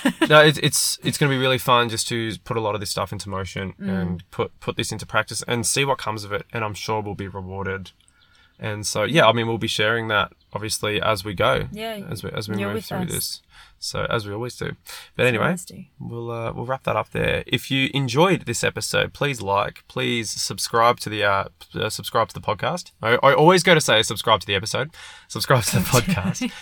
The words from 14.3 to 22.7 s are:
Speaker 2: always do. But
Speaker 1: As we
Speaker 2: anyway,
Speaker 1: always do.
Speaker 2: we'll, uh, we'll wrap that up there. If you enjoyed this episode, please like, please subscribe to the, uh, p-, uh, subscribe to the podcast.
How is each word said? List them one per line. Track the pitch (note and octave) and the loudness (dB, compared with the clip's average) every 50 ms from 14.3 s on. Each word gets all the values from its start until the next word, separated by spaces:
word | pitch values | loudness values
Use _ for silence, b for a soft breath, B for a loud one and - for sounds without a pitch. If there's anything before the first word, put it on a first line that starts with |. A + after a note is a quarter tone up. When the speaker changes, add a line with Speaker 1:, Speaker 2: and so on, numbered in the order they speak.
| G2+ | -8
Speaker 2:
always | G#2+ A#2+ B2 - | -8 -8 -8 -8
do. | - - - - - _ B B B B B B | -8 -8 -8 -8 -10 _ B B B B B B
But | - B2 | 0 2
Speaker 1:
As | |
we | B2 | 2
Speaker 2:
anyway, | A#2+ G#2+ A2+ | 2 2 0
Speaker 1:
always | C#3 F#3 F3+ - | 0 -2 -2 -6
do. | - - G3 F#3+ - _ - | -12 -16 -18 -18 -18 _ -14
Speaker 2:
we'll, | B2+ A#2 A#2 A#2 A#2 A#2 | -12 -12 -10 -10 -8 -8
uh, | A#2 A#2 A#2 A#2 B2 | -8 -6 -6 -6 -6
we'll | - A#2+ | -6 -6
wrap | A#2+ C3 C#3 - | -6 -6 -6 -4
that | - A2+ | -2 -2
up | G#2+ A2 - | -2 -2 -4
there. | - A2 A2 A2+ B2 - - | -4 -2 -2 -2 -2 -2 -4
If | - - - - - | -4 -4 -4 -4 -2
you | C3 C3+ C3+ C3+ - | -2 -2 -2 0 -2
enjoyed | C#3 C#3 B2 A2+ C#3+ E3+ G3 F3 A2+ - | -2 -2 0 2 2 4 4 2 0 -2
this | - A#2 - - | -4 -4 -2 -2
episode, | G#2 - A2+ - - - G2+ G2+ G2 - | -2 -2 -4 -6 -2 0 0 0 0 -2
please | - C#3+ C#3+ C3+ A2+ | -2 -2 -2 -2 -2
like, | G2+ F#2+ G2 G2+ G#2 - - - - - | -2 0 2 2 0 0 -4 -12 -16 -12
please | - C3 C3 B2 A#2+ A#2 A2 G#2 | -6 -4 -2 -2 -2 -2 -4 -4
subscribe | - - - - A2 G2 - - - A#2 A2+ A#2+ A#2+ - | -6 -6 -6 -6 -6 -6 -4 0 2 4 4 4 4 2
to | - G#2+ | -2 -6
the, | G#2+ G#2 G#2 | -2 0 2
uh, | G2+ G2 G2 F#2+ - _ - - - | 2 2 2 0 -4 _ -20 -20 -12
p-, | - - | -6 -6
uh, | G2 A2 | -4 -4
subscribe | - - G#2+ - - A#2+ A2 - | -4 -6 -8 -2 0 0 0 0
to | - | -4
the | G#2+ | -8
podcast. | F#2 - G#2+ - - B2 | -6 -4 -4 -2 -2 -4